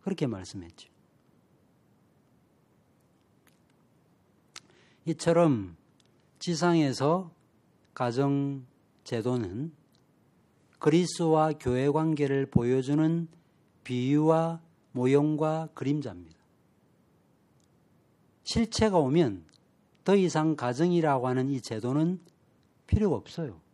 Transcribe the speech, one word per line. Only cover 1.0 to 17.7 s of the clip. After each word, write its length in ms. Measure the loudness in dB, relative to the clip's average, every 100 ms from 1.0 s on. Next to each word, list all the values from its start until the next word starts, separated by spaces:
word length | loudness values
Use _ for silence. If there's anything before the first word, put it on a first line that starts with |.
| _ _ _ _ _ _ _ _ _ _ _ _ _ _ _ _ _ _ _ _ _ _ _ _ _ _ _ _ _ _ _ _ _ _ _ -20 _ _ _ _ -8
이처럼 720 | -4 2 4 4 2 -2 -14 _ _ _ _ _ _
지상에서 920 | -6 0 2 4 2 0 0 0 -2 _ _ _ _ _ _
가정 720 | -6 -4 0 0 0 -2 -6 -12 _ _ _
제도는 680 | -8 -4 -2 -2 -4 -6 -10 -12 _ _ _ _ _ _ _ _ _ _
그리스도와 760 | 2 2 0 -2 2 2 2
교회 340 | -2 -2 0 0
관계를 580 | 0 0 0 0 0 2
보여주는 800 | 0 2 0 0 2 2 0 -6 -14 _ _ _ _
비유와 760 | -8 -4 0 2 4 2 0 -6 _ _ _
모형과 800 | -2 2 4 2 0 -2 -2 -6 -8
그림자입니다. 600 | -4 -4 -6 -14 -20 -20 _ _ _ _ _ _ _ _ _ _ _ _ _